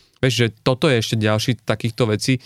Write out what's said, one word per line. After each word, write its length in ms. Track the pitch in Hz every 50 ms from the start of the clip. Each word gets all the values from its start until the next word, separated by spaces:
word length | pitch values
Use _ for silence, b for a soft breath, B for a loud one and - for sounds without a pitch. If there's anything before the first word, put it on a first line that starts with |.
| b b b b
vieš, 160 | - 135 117
že 140 | 110 120 110 - -
toto 300 | _ - 131 - - 160
je 100 | 131 113
ešte 180 | 107 - 120 113
ďalší 340 | 107 107 107 110 - - 117 -
takýchto 460 | _ - 110 - - 113 - - 127 110
vecí 320 | 107 107 - - 131 120 B